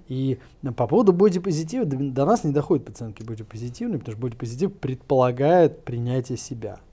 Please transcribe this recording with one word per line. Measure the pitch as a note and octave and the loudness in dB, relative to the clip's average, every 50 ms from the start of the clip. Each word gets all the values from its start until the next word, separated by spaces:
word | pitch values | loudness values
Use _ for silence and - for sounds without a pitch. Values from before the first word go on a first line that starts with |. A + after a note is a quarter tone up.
| - - | -12 -8
И, | B2+ C3 C3+ C3+ B2 - - - - - | -6 -2 -2 -2 -2 -4 -6 -20 -18 -10
э, | - C3 | -8 -8
по | A2 - B2 | -2 -2 0
поводу | G#2 D3+ A3+ A#3 G3 | 2 4 6 6 6
бодипозитива, | F3+ F3 G3+ G#3+ F3 F#3 F3+ G3 D#3+ D3+ E3 D#3+ B3 C4 A3+ | 6 6 6 4 4 2 -2 0 -2 -2 -2 -4 -2 -2 -2
до, | D3 C3+ C3 | -2 0 -2
до | C#3+ C#3 B2+ C3 C#3 | -2 -2 0 2 4
нас | E3+ A#3 A3+ - | 4 4 2 2
не | D3+ | 0
доходят | C#3 D3 C#3+ - F3+ C3 - | 0 0 2 2 0 0 0
пациентки | - G#2 - A#2 A2 G#2 - | -6 -14 -12 -12 -12 -12 -12
бодипозитивные, | A2 A2+ A2+ G#2+ A2 - - A2 A#2 A#2+ B2 - A#3 A#3+ G3 E3 | -12 -12 -12 -12 -12 -14 -12 -12 -10 -10 -10 -8 -6 -6 -6 -6
потому | - B2 G#2+ | -6 -8 -10
что | G#2+ | -8
бодипозитив | B2 B2+ A2+ - - A2+ A#2+ B2+ F#3 G3 | -8 -8 -8 -8 -10 -10 -6 -4 -4 -4
предполагает | G3 - - B2 C3 B2+ - - C#3+ C3 B2+ B2 A#2+ B2 C#3 D3+ F3 F3+ E3 D3 D#3+ - - | -4 -6 -6 -6 -6 -6 -2 0 4 4 4 4 2 2 2 4 6 6 6 4 2 -2 -10
принятие | - A#2+ A#2 A#2+ A#2+ B2+ B2+ B2 - E3+ - | -8 -6 -4 -2 -2 -2 -2 -2 -4 -8 -8
себя. | - - B2 A2+ A2 G#2 G2 - - - | -8 -10 -12 -10 -10 -12 -12 -14 -20 -20